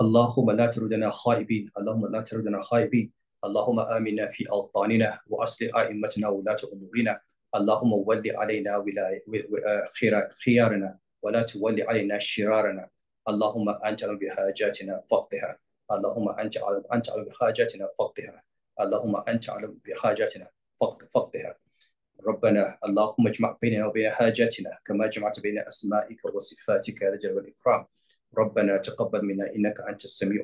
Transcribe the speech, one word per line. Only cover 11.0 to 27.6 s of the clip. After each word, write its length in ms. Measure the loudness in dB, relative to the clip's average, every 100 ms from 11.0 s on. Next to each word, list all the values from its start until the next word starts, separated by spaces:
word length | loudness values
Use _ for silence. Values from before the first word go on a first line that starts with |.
| _ _
ولا 200 | -2 0
تول 400 | -2 -2 0 0
علينا 360 | 0 0 0 -2
شرارنا، 720 | -2 0 2 4 2 -2 -10 _ _ _ -4
اللهم 400 | 0 0 0 -2
أنت 360 | -2 -4 -2
أعلم 140 | -4 -4
بحاجاتنا 840 | -4 -2 -2 0 -2 -2 -6 -8 0
فاقضها، 480 | 0 0 -6 -8 -10 _ _ _
اللهم 380 | -2 0 0 -2
أنت 340 | -2 -4 -4
أعلم، 200 | -2 -2 0
أنت 180 | -2 -2
أعلم 140 | -6
بحاجاتنا 640 | -8 0 0 2 0 0 -8 -2
فاقضها، 440 | -4 -2 -14 -18 _ _ _ -4
اللهم 360 | 0 0 0 -2
أنت 340 | 0 -2 -2
أعلم 280 | -8 -10 -12
بحاجاتنا 600 | -10 0 0 2 0 -2 -14 _ _ _
فاقض-، 280 | -2 -2 -2
فاقضها. 420 | -2 0 -6 -8 -12 _ _ _ _ _ -6 -4
ربنا 520 | 2 4 6 4 0
اللهم 420 | 0 2 2 4 2
اجمع 320 | 4 -2 0
بيننا 240 | 0 2 0
وبين 240 | 2 0
حاجاتنا 680 | 4 2 4 2 0 -8 -12 -4
كما 200 | 0 0
جمعت 340 | 0 -4 -2
بين 180 | -4 -4
أسمائك 640 | -4 -4 0 0 0 -6
وصفاتك 800 | -6 -4 -6 -6 0 0 0 -2
يا 60 | -2
ذا 60 |
الجلال 220 | 0 -2 -4
والإكرام. 500 | -4 _